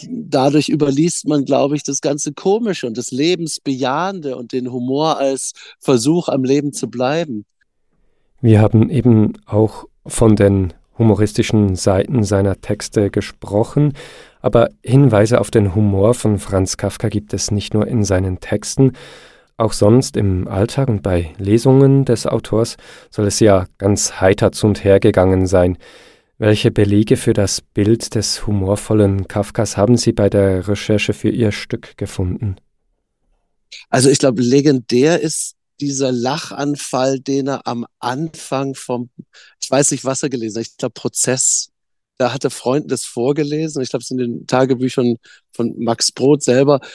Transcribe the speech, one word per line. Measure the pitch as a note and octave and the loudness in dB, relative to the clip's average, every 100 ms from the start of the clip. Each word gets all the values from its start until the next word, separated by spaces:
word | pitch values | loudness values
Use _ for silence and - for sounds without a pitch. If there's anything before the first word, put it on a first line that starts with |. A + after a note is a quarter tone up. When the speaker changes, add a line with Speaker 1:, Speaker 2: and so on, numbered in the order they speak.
Speaker 1:
dadurch | - - - C#3+ C#3 D3 - | -14 -12 -4 0 2 2 0
überliest | D3+ C#3+ C#3 E3+ - - | 0 0 2 0 -2 -2
man, | D3+ | -2
glaube | C3 C3 C#3 D3 | 0 0 0 -2
ich, | |
das | - C#3 | -6 -4
ganze | D3 C#3+ - | -4 -4 -6
Komische | C#3+ F#3+ G#3+ A#3 F3 B2 | -4 0 0 -2 -4 -6
und | A2+ | -8
das | A#2 | -6
Lebensbejahende | B2+ D#3 F3+ E3 - C#3+ C3 C3 C#3+ F#3 G3 C#3+ B2+ | -2 0 0 -4 -6 -6 -4 -2 -2 -4 -6 -8 -10
und | A#2 | -8
den | C3 B2 | -6 -6
Humor | B2 B2 C3+ D#3+ A2+ | -6 -4 0 0 0
als | C#3 C3+ - - - - | -2 -2 -8 -14 -20 -6
Versuch, | - B2+ B2+ E3+ - | 0 2 2 0 0
am | C3+ | -2
Leben | B2+ C#3+ D3 | 0 0 -2
zu | - A#2+ | -6 -8
bleiben. | A#2 B2+ D#3 E3 A2 - _ _ _ _ _ _ _ _ _ | -4 -2 -2 -6 -10 -12 _ _ _ _ _ _ _ _ _
Speaker 2:
Wir | A#2 G#2+ | 4 6
haben | G#2+ A2 A2+ | 6 4 2
eben | C#3 A#2+ A2 G#2 - - | 2 4 4 4 -2 -4
auch | G#2 G#2+ - - _ | 0 0 -2 -20 _
von | - - A2+ | -10 2 4
den | G#2+ G2+ G2 F2+ - _ - | 6 4 2 -2 -8 _ 0
humoristischen | A2+ G2 G#2 - A2 A2 G2+ F#2 | 2 4 0 0 0 2 2 0
Seiten | - F#2 - A#2+ | 0 0 0 0
seiner | G2+ G2+ G2 F#2 | 0 0 0 -2
Texte | - G#2 - - G2+ | -6 -6 -4 -2 0
gesprochen, | G#2 - - - G2+ A2+ - D3 C3+ - - - _ | -2 -6 -10 -4 -2 0 0 0 -2 -14 -20 -20 _
aber | - A#2 A#2 - | 0 2 2 -2
Hinweise | - C3 C#3 G#2+ A2 A#2+ | 2 4 6 4 4 2
auf | G2+ | 2
den | A#2 G2+ F2 | 0 2 2
Humor | G#2 G2 G#2 | 2 2 2
von | B2 G#2+ G#2 | 2 0 -2
Franz | - F#2+ F#2+ - | -2 -2 -2 -4
Kafka | G2 - A2 | -6 -4 -4
gibt | G#2 G#2 | -4 -6
es | G2+ - | -6 -4
nicht | G#2 - | -4 -2
nur | G#2+ - | -2 0
in | A#2+ | 0
seinen | G#2 F#2 F#2+ F#2 | 0 0 -2 -6
Texten, | - G#2 - - C3+ B2+ - - - _ _ - | -6 -6 -4 2 2 0 -12 -20 -20 _ _ -4
auch | A2 | -2
sonst | - G#2 A#2+ - A2+ | 2 4 4 2 -2
im | G2+ F2+ F#2 | 0 -2 -2
Alltag | F#2+ A2 - C3 | -2 -2 0 -2
und | G#2 | -2
bei | G2+ F2 E2 - | 0 -2 -2 -6
Lesungen | G2 A2+ C3+ C3 C#3 C#3 | 0 2 4 6 6 4
des | C3 A#2 - | 2 0 -2
Autors | A#2 - G#2+ A#2 - - - _ | -4 -2 -2 -2 -6 -20 -20 _
soll | - G#2 | -2 -2
es | - | 4
ja | A2 F#2+ F2+ _ | 4 4 0 _
ganz | G2 G2 - - | 0 0 -2 0
heiter | F#2+ G2+ G#2 | 2 4 0
zu | - G#2+ | 2 0
und | G2+ | 0
her | G2 G2 | 2 4
gegangen | G#2+ G2 F#2 F#2 F#2 | 4 4 2 2 2
sein. | F#2 F2+ F2+ - - - _ _ - | 2 2 0 -10 -20 -20 _ _ -2
Welche | G#2+ G#2+ A#2 | 0 2 2
Belege | - G#2 G2+ G#2+ C3 | 2 2 2 2 0
für | - | 2
das | G#2 G2 - | 0 0 -4
Bild | - - G2+ A#2 - A2+ | -6 -2 2 0 -2 -4
des | G2+ - - | -4 -6 -4
humorvollen | G#2 F#2+ G2+ - G#2+ G2+ G2 F#2+ | -2 -2 -2 0 2 2 0 -4
Kafkas | G#2 G2+ - G#2+ - | -6 -4 -4 -4 0
haben | G#2 A#2+ | 2 4
Sie | - | 2
bei | A2 G2+ | 2 2
der | G2+ G2 F#2+ F#2 | 2 2 0 -2
Recherche | G2+ - G#2 - | -4 0 0 0
für | G#2 A2 | -2 -2
Ihr | - A2 | 0 -2
Stück | - - A2+ - - | -2 -8 -10 -10 -12
gefunden? | G2+ - F#2 - G#2 F#2+ _ _ _ _ _ _ _ _ _ _ _ - - | -10 -4 -4 -4 -6 -8 _ _ _ _ _ _ _ _ _ _ _ -20 -2
Speaker 1:
Also | C3 C3 | 2 4
ich | - | 4
glaube, | C#3 A#2+ | 2 0
legendär | A#2+ C#3 C#3+ C3 A2 A#2+ D3 E3+ | 2 4 4 2 0 2 2 2
ist | D#3+ - - - _ _ | -2 -6 -10 -14 _ _
dieser | C#3+ C3+ C3+ | -8 -4 -2
Lachanfall, | B2 A#2 D#3 - - C#3+ C#3+ - C3 C3 C3+ | -2 -4 -6 -8 -6 -6 -6 -6 -2 0 -2
den | C3 C#3 C3+ | -2 -4 -4
er | C3+ - | -6 -6
am | A#2+ A#2 _ | -8 -10 _
Anfang | A2+ C3 D#3+ - - C3+ C3+ | -8 -6 -8 -10 -8 -6 -4
vom, | C3 - B2 B2 - - _ - _ | -8 -8 -8 -8 -16 -20 _ -20 _
ich | - | -2
weiß | C3 C#3+ | 0 0
nicht, | C#3 | -2
was | B2+ C3+ | -4 -4
er | D3+ | -6
gelesen | B2+ A2+ G#2 | -6 -6 -8
hat, | A2+ | -10
ich | - | -8
glaube, | B2+ | -10
Prozess, | - B2+ - - B2+ - - - _ _ _ _ - | -8 -8 -4 -2 0 0 -2 -4 _ _ _ _ -4
da | B2 | -2
hat | C3 | -2
er | C3+ | -6
Freunden | - B2 C#3 - | -4 -2 -2 -2
das | B2+ | -6
vorgelesen, | - B2 B2 D3 D3 D3+ D#3+ C#3+ | -6 -4 -2 -2 -2 -4 -4 -6
ich | B2+ | -6
glaube, | C3 | -6
es | - | -6
sind | B2+ | -6
in | A#2+ A#2+ | -6 -8
den | - | -2
Tagebüchern | B2+ C3 B2 B2+ - A#2+ A2+ _ - _ | 0 2 0 -2 0 0 -2 _ -20 _
von | - A#2 - | -6 -6 -4
Max | A#2 A#2 - | -4 -2 -4
Brod | - C3 C#3+ | 0 2 2
selber, | - B2 C#3 C#3 - | 2 4 4 2 -2